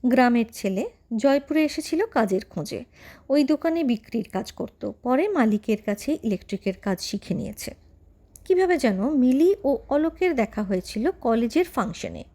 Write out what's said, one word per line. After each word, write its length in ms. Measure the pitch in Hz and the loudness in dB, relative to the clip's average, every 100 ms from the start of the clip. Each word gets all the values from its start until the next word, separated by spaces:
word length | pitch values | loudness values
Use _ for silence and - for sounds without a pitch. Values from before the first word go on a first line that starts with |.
| 254 | 2
গ্রামের 380 | 254 247 240 226 | 4 4 4 0
ছেলে, 380 | - 202 190 440 _ _ 226 | -4 -4 -2 -4 _ _ 0
জয়পুরে 480 | 277 277 277 311 | 2 2 2 0
এসেছিল 420 | 302 311 302 320 453 | 2 -2 -4 -2 0
কাজের 380 | 277 214 190 | 0 0 -2
খোঁজে, 400 | - - 147 - - _ - - _ | -4 -10 -8 -10 -12 _ -20 -20 _
ওই 160 | 277 | 2
দোকানে 400 | 285 302 330 330 | 2 2 0 0
বিক্রির 440 | 294 226 - 233 214 | 0 -2 -4 -6 -4
কাজ 200 | 190 - | -6 -8
করত, 380 | - 220 _ 214 208 | -10 -10 _ -10 -8
পরে 260 | 247 254 392 | -2 0 0
মালিকের 540 | 381 226 208 - 214 | 2 2 2 -2 -4
কাছে 360 | - 208 - 311 | -2 -6 -4 -4
ইলেকট্রিকের 520 | - 190 - 196 - 190 | -2 -4 -6 -6 -6 -6
কাজ 240 | - 185 | -4 -6
শিখে 340 | - 202 - | -6 -8 -6
নিয়েছে। 400 | 180 - - - - _ _ _ _ _ - | -6 -6 -10 -14 -14 _ _ _ _ _ -20
কিভাবে 320 | - 359 370 339 | 0 2 4 2
যেন 340 | 247 190 220 | 2 0 0
মিলি 440 | 302 254 262 339 403 | 2 4 6 4 4
ও 140 | - 277 - | 0 -2 0
অলোকের 460 | 285 320 320 370 285 | 0 0 0 -2 0
দেখা 260 | 214 - | -2 -2
হয়েছিল 480 | 202 190 - 208 262 | -2 -2 -4 -2 -2
কলেজের 540 | 381 240 226 233 302 | -2 0 0 2 2
ফাংশনে। 600 | 349 - 214 175 87 82 - | 0 -2 -4 -6 -10 -12 -16